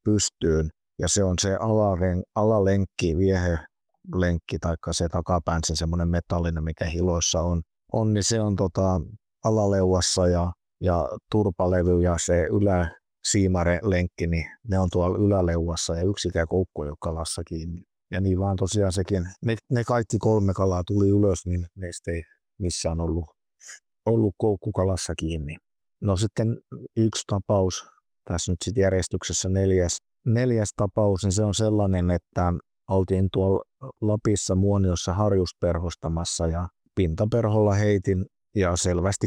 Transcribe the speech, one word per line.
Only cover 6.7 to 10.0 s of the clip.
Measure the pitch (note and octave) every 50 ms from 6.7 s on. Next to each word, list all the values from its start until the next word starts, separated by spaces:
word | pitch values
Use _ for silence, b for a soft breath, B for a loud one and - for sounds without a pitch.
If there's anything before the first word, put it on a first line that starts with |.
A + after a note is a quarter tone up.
| D#2 - -
hiloissa | E2+ D#2 E2+ F2+ F2+ E2+ E2+ - - - E2
on, | E2 F2 F2 E2 E2 _ _ _ _ _
on, | - A2+ A2 A2 G#2+
niin | G#2 F#2
se | - A2+ A2+
on | G#2+ G#2 G2
tota | F#2 G2 F#2 - G2 F#2+ F#2+ F#2 F2+ - - - - _ _ _ _ -
alaleuassa | A2+ A2 A2 G#2 G2+ G2 F#2+ F#2 F#2 F#2 F2+